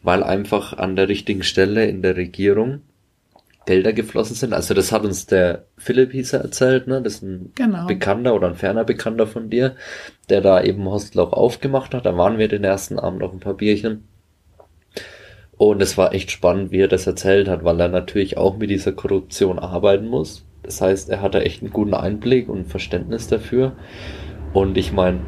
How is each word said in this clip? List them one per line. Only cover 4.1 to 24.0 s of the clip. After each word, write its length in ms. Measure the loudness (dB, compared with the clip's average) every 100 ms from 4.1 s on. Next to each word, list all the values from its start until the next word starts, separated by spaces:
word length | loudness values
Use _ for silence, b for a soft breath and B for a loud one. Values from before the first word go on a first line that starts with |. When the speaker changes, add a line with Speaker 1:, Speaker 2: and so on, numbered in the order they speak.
| -2 -4 -4
Speaker 1:
sind. 180 | -4
Also 200 | -2 0
das 180 | 0 2
hat 120 | 0 0
uns 220 | -4 2
der 380 | 4 4 0 _ _
Philipp 340 | 0 2 2
Hieser 280 | 0 -4 -4
erzählt, 460 | -4 0 2 2 0
ne? 120 | -2
Das 120 | -2 -8
ist 60 |
ein 300 | -10 -10 -12
Speaker 2:
Genau. 320 | -2 -2 0 -4
Speaker 1:
Bekannter 480 | -2 -2 0 2
oder 140 | 2 0
ein 80 | 0
ferner 280 | -2 0
Bekannter 440 | 0 -2 -4 -2 -2
von 240 | -2 -2
dir, 240 | 0 0 -2 B B B B 2
der 120 | 4
da 220 | 6 6
eben 220 | 4 0 -2
Hostel 300 | -4 -2 0
auch 120 | 0
aufgemacht 600 | 4 2 2 -2 -2 -2
hat. 140 | -4 -2
Da 100 | 2
waren 220 | 2 2
wir 80 | 0
den 160 | 0
ersten 340 | 0 -2 -2 -4
Abend 240 | -4 -4
auf 100 | -8
ein 80 | -8
paar 140 | -8
Bierchen. 520 | -2 0 2 0 -6 -12 _ _ _ _ _ -20 _ _ B B B B B B _
Und 240 | 4 4
es 140 | 0 2
war 160 | 2 2
echt 160 | -6
spannend, 400 | 0 2 2 -2
wie 80 | 2
er 80 | 4
das 180 | 2 0
erzählt 420 | -2 4 4 4
hat, 160 | 0
weil 160 | 0 2
er 80 | 2
natürlich 460 | 0 -2 -2 -2 0
auch 200 | 0 0
mit 140 | -2
dieser 220 | 0 -2
Korruption 680 | -4 -2 -2 -2 0 0 0
arbeiten 480 | -4 0 4 4 0
muss. 360 | -4 -6 -12 -20 -20
Das 180 | -14 -2
heißt, 280 | 0 0 -2
er 120 | -4
hat 140 | 0 0
da 40 |
echt 220 | -2 -4
einen 100 | -6
guten 220 | -2 0
Einblick 560 | 0 -2 -4 2 2 0
und 160 | -8 -8
Verständnis 600 | -10 -6 -6 -4 -8 -2
dafür. 460 | -4 0 0 0 -4 B B